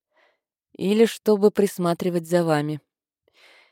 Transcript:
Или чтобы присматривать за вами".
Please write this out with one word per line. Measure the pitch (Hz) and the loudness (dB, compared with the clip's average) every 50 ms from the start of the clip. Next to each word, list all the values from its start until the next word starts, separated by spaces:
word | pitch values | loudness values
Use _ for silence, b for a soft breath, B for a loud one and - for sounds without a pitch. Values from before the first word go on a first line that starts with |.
| _ _ _ _ _ _ _ _ _ _ _ _ _ _ _ | _ _ _ _ _ _ _ _ _ _ _ _ _ _ _
Или | - 175 190 214 220 226 | -8 -4 -2 2 2 2
чтобы | 208 - - - 214 214 196 196 214 | 2 0 -4 0 0 2 4 2 2
присматривать | - - 196 196 - - 175 170 170 - 180 180 175 175 165 | 2 2 -2 -2 -2 -4 -4 -4 -2 -2 -4 -4 -4 -4 -4
за | 160 175 175 170 | -2 -2 0 0
вами". | 165 156 147 147 151 151 143 _ _ _ _ _ _ _ _ _ b b b b b b b b b | 0 0 -2 -2 -4 -8 -10 _ _ _ _ _ _ _ _ _ b b b b b b b b b